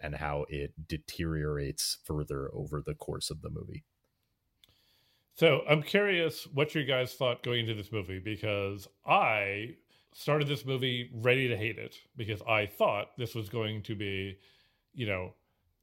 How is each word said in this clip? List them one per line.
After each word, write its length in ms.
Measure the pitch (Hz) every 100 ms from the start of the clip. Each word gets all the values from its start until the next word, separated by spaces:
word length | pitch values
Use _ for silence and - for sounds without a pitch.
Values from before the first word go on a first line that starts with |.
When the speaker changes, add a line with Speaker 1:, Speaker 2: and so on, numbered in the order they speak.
Speaker 1:
and 120 | 78 69
how 300 | 73 73 73
it 380 | 73 71 - 80
deteriorates 1080 | 76 - - 82 78 76 73 69 - - -
further 500 | - 76 73 69 69
over 280 | - 73 76
the 120 | 76
course 360 | 76 - 78 -
of 120 | 78
the 80 | 78
movie. 340 | 78 - 151 - _ _ _ _ _ _ _ _ _ _ _ _ _ _
Speaker 2:
So 260 | - 165 131 -
I'm 140 | 156
curious 640 | 147 202 202 175 160 - -
what 280 | 139 151
you 100 | 160
guys 300 | 131 131 123
thought 280 | - 127 117
going 180 | 123 120
into 140 | 110
this 180 | 104 98
movie, 260 | 110 92 92
because 720 | 101 101 107 101 98 101 - _
I 720 | - 190 139 107 98 101 113 - _ _ _
started 340 | - - 147 143
this 160 | 143
movie 460 | 131 131 131 123 120
ready 360 | 117 123 131 127
to 80 | 104
hate 200 | 117 104
it 160 | - - - 127
because 240 | 107 101
I 220 | 117 107 104
thought 520 | - 202 104 - -
this 160 | 117
was 160 | 113 98
going 320 | 120 107 110
to 120 | 98
be, 440 | 107 101 95 95 95 - _ _ _ _
you 120 | - 107
know, 280 | 92 92 - _ _ _ _